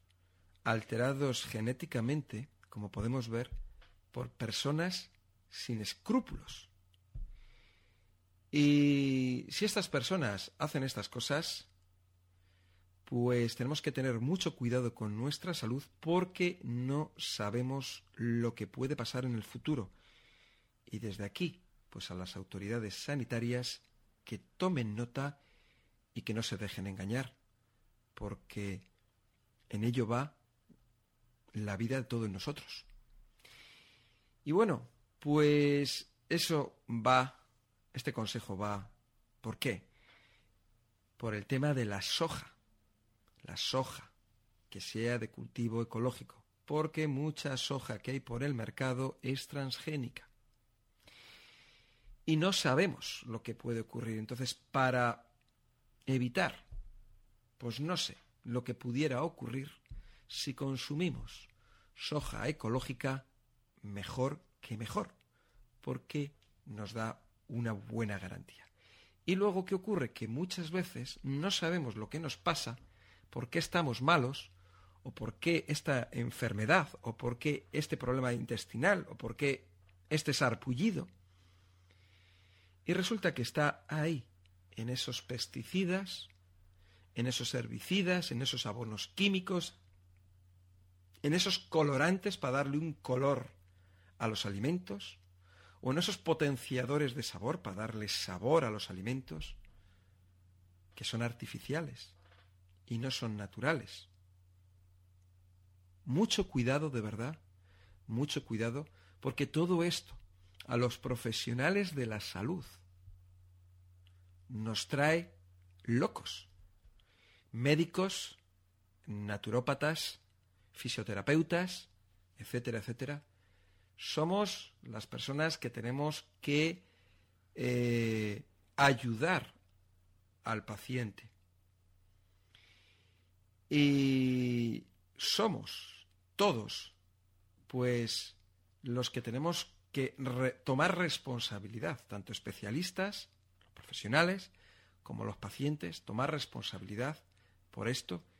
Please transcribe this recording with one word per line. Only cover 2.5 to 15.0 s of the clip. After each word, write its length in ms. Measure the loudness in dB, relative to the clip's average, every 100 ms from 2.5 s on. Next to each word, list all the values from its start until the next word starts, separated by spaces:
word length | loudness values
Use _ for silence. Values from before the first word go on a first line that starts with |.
| _ -16
como 220 | -10 -8
podemos 360 | -2 -2 0 -2
ver, 220 | -4 -4 -6 -8 -14 -20 -20 _
por 180 | -8 -8
personas 800 | -6 -4 -2 0 0 0 -4 -8 _ _ _ _
sin 320 | -10 -4 -4
escrúpulos. 880 | -4 -4 2 2 2 -6 -12 -16 -18 _ _ _ _ -10 -10 -12 -20 -20 -20 _ _ _ _ _ _ _ _
Y 960 | 6 8 8 8 6 4 4 2 0 -4
si 160 | 0 0
estas 240 | 0 0
personas 640 | 0 2 2 2 -2 -6 -6
hacen 240 | -4 -2
estas 260 | -2 -4 -6
cosas, 580 | -4 -2 0 -2 -8 -12 -20 _ _ _ _ _ _ _ _ _ _ _ _ -4
pues 500 | 2 4 4 2 0
tenemos 260 | -2 -2
que 120 | -2
tener 260 | 0 0 0
mucho 360 | 0 0 -2 -2
cuidado 380 | 0 2 0
con 240 | -2